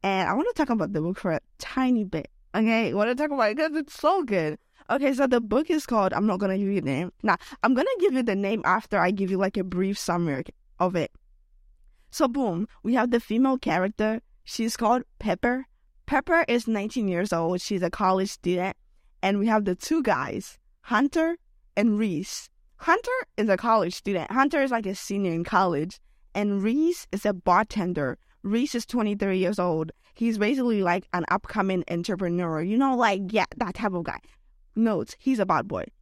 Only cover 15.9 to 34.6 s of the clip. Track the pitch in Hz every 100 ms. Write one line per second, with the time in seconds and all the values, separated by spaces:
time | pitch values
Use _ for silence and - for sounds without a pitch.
15.9 | _ - 285 - 330 330 240 226 220 208
16.9 | 247 208 170 202 165 165 180 - 202 175
17.9 | - 190 190 196 - 180 180 185 - _
18.9 | _ _ _ 190 202 214 220 202 180 -
19.9 | 320 254 156 139 - - - _ _ -
20.9 | 226 277 330 330 339 _ _ _ - 226
21.9 | 208 220 160 196 - - _ _ _ -
22.9 | 381 480 508 466 - 226 269 240 226 180
23.9 | - - 190 156 247 277 320 269 240 196
24.9 | 190 - 202 190 165 170 185 185 156 165
25.9 | - _ _ _ - 208 202 202 262 320
26.9 | 349 - 196 208 196 - 180 220 - 180
27.9 | 175 139 - _ _ 196 220 277 240 226
28.9 | 247 214 208 196 190 185 202 180 160 160
29.9 | - _ - 226 220 208 269 247 220 185
30.9 | 175 - 175 170 196 - 220 190 185 -
31.9 | 170 170 185 185 175 175 156 170 220 269
32.9 | 254 226 196 190 220 - - 208 185 220
33.9 | 180 160 - _ _ _ _